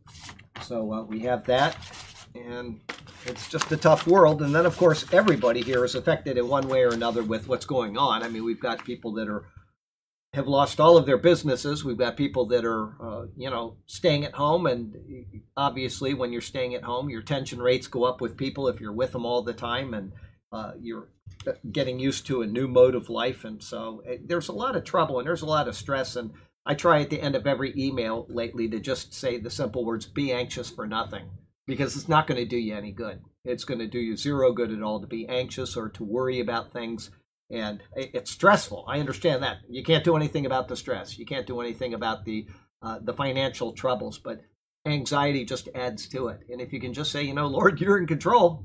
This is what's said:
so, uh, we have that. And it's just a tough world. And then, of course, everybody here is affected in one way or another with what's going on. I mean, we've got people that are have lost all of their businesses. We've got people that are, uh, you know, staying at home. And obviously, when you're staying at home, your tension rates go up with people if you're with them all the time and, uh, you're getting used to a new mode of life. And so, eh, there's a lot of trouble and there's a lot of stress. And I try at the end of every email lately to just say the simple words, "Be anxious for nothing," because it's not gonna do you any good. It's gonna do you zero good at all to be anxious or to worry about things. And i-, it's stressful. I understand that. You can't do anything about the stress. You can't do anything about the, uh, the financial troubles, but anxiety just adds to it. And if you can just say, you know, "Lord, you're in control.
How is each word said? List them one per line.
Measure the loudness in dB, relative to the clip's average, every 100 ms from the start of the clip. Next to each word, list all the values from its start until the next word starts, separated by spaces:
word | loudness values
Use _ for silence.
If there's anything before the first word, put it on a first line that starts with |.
| -20 -20 -18 -20 -18 -16
so, | -8 -6 -4
uh, | -6
we | -6 -4
have | -2 0 2
that. | 4 4 0 -12 -16 -18 -20 -20 -16
And | -12 -10 -10 -12 -14 -14 -18 -14 -12
it's | -10 -6
just | -4 -2
a | 2
tough | 6 6 6
world. | 10 10 10
And | 4
then, | 4
of | 4 6
course, | 6 6 4
everybody | 6 6 6 4 2
here | 0 2
is | 2 2
affected | 2 0 0 -2
in | 2
one | 0 2
way | 4
or | 4
another | 4 0 0
with | 0 -2 -2
what's | -4 0
going | -2 0 0
on. | 2 2
I | -2
mean, | -4
we've | -4 -2
got | -4 -6
people | -8 -10 -8
that | -6 -6
are | -6 -10 -20 _ _ _ _ _ _ _
have | -6 2
lost | 4 4 8
all | 10 10
of | 8
their | 6
businesses. | 6 6 2 -2 -2 -4
We've | -4 -2
got | -2 0
people | -2 0 0
that | 2
are, | 2 -2 -4 -10
uh, | -10 -10 -12 -10
you | -6
know, | -6 -8 -14 -18
staying | 0 2 2
at | 0
home. | 0 2 4 2
And | 0 -4 -12 -16 -16 -16 -18 -10 -2
obviously, | 0 0 -6 -4 -2
when | -2 -4
you're | -6
staying | -6 -6 -4
at | -6
home, | -6 -4 -4
your | -8
tension | -4 -4 -4 0
rates | 2 2 0
go | 0
up | 0 0
with | -6 -4
people | -6 -2 -2
if | -2
you're | -4
with | -2 -2
them | -2
all | -2 0
the | -2
time | -4 -4 -4 -4
and, | -8 -10 -14 -20 _ _
uh, | -10 -10 -10
you're | -10 -10 -12 _ -20 -10 -8 -8 -6
getting | -2 -2 0
used | -2 -2 -2
to | -2
a | -2
new | -2 4
mode | 8 8
of | 6 -2
life. | -2 -2 -4
And | -10 -14
so, | -12 -10 -10 -10 -10
eh, | -10
there's | -4 -4 -2
a |
lot | -4 -4 -4
of |
trouble | 0 0 2 0
and | -2
there's | -4
a | 0
lot | 0 0
of | -4
stress. | -4 -2 -2 -6
And | -8 -12 _ _ -4
I |
try | 2 4 4
at | 4
the | -2
end | -2 0
of | 0
every | 0 -2 -2
email | -2 -2 -2 -4 -6
lately | -6 -6 -4 -4
to | -4
just | -4 -6 -6
say | -6 -4 -4
the | -6
simple | -4 -4 -2
words, | -4 -4 -6
"Be | -4 -2
anxious | -2 -4 -8 -10
for | -10 -6
nothing," | -4 -4 -8 -12 -18 _ _ -6
because | -2 -2
it's | -4 2
not | 2 4
gonna | -2
do | -2 -2
you | -4
any | -6 -10
good. | -10 -10 -12 -18 _
It's | -8 -6
gonna | -6 -6 -6
do | -4
you | -4 -2
zero | -2 2 2
good | 2 -2
at | -2
all | -4 -4
to | -6
be | -10 -4
anxious | -4 -4 -6 -6 -6
or | -8
to | -8
worry | -4 -2 -2 -2
about | -2 -4 -6
things. | -8 -8 -8 -12 -20 _ _ -12
And | -8 -6 -8 -10 -10
i-, | -8
it's | -8 -8
stressful. | 4 6 6 4 -8 -6
I | -4
understand | -4 0 0 2
that. | -2 -6 -10
You | -6
can't | 2 4
do | 4 4
anything | 2 -2 -2
about | -2 -2
the | -6
stress. | -6 -6 -8 -14
You | -8
can't | -8 -6
do | -6
anything | -6 -6 -6
about | -4 -4 -4
the, | -6 -8 -8 -16 _ _
uh, | -12 -8
the | -6
financial | -4 -2 0 -2 -4 -8
troubles, | -4 -2 -2 -4 -10
but | -12 -14 -16 _ _ _ -4
anxiety | -4 0 0 2 0
just | -4 -8 -8
adds | -8 -6 -8 -8
to | -6 -6
it. | -8 -12
And | -12
if | -10
you | -8
can | -6
just | -6 -4
say, | -4
you | -2
know, | -2 0
"Lord, | 4 4 6
you're | 4 4
in | 2
control. | 0 4 8 6 4